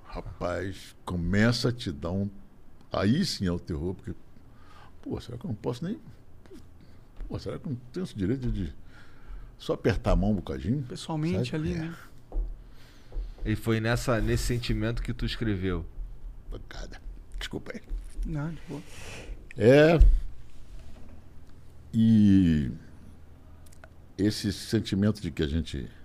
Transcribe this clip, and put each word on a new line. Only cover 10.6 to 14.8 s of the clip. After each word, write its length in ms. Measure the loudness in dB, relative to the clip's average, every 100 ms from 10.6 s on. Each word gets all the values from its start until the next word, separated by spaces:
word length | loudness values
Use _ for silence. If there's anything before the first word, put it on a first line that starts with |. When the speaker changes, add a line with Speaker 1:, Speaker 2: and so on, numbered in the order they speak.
| -2 -2
Speaker 2:
Pessoalmente 680 | -2 -8 -6 -2 0 0 0
Speaker 1:
Sabe? 180 | -2 -2
Speaker 2:
ali, 40 |
Speaker 1:
É. 40 | -4
Speaker 2:
né? 140 | -6 -8 -16 -18 -8 -4 -4 -6 -14 -18 -18 -20 -10 -8 -8 -6
Speaker 3:
E 120 | -2 -2
foi 220 | 0 0
nessa, 400 | 2 0 2 2
nesse 220 | 2 2
sentimento 580 | 2 -2 0 0